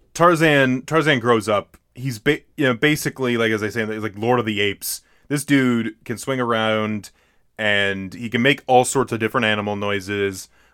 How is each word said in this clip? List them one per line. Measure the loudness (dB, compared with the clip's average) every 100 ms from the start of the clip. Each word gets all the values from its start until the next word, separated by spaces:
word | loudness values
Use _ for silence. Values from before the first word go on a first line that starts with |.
| _
Tarzan, | 2 4 4 4 4 4 0 0
Tarzan | 0 2 2
grows | 4 2 2
up. | -2 -2 _ _
He's | -10 -8 -2
ba-, | -2 -2 _ -2
you |
know, | 0
basically, | 2 0 0 -4 -4 -2 0
like, | 0
as | 0
I | -2
say, | -4
he's | -4 -6
like | -8 -4
Lord | 0 0
of | 0
the | 0
Apes. | -2 -2 -10 -10 _ _ -6
This | -6
dude | 2 2 4 0 -2 -8
can | -12 -8
swing | -6 -4
around, | -2 0 0 0 -2 -6 -10 _ _ _ _ -4
and | 0 2 0 -4 -8
he | -10 -6
can | 0
make | 2 0 4
all | 4
sorts | 4 0 -2
of | -2
different | -2 0
animal | 0 0 -2 -4
noises. | -4 -4 -4 -2 -2 -4 -16 _ _